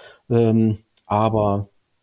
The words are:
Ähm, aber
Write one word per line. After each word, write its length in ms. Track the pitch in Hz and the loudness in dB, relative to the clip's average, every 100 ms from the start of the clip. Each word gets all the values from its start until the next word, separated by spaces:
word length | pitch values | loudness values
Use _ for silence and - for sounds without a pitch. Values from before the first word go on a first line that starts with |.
| - - _ | -20 -20 _
Ähm, 480 | 120 113 113 110 107 _ _ - | 0 2 2 0 -4 _ _ -6
aber 640 | 104 110 110 104 101 104 _ _ _ | -2 0 0 -2 -2 -6 _ _ _